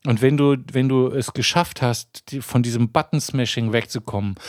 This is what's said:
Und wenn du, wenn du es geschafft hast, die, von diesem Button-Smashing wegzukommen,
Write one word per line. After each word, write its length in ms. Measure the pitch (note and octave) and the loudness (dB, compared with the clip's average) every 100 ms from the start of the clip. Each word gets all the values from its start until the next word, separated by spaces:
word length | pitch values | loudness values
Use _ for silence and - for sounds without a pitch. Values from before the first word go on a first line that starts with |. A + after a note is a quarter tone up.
| D3 | -2
Und 160 | A2 | 2
wenn 160 | C3 C#3+ | 4 4
du, 180 | C#3+ C3+ B2 | 4 2 0
wenn 160 | C3 C3 | 0 2
du 200 | C3 B2+ | 2 2
es 240 | C3+ B2 | 0 -4
geschafft 480 | - C3+ - F3 - | -2 0 0 0 0
hast, 500 | B2 A#2 - - - | -2 -2 -6 -18 -12
die, 80 | C#3 | -12
von 220 | - B2 | -2 0
diesem 300 | A#2+ A#2 A#2 | 2 0 0
Button-Smashing 800 | E3 D3+ D3+ - C3+ A#2+ - A2+ | 0 0 -2 -2 -2 -2 -2 0
wegzukommen, 600 | A#2 - A#2 - G2+ G2+ F#2+ | 0 -2 -6 -6 -4 -4 -6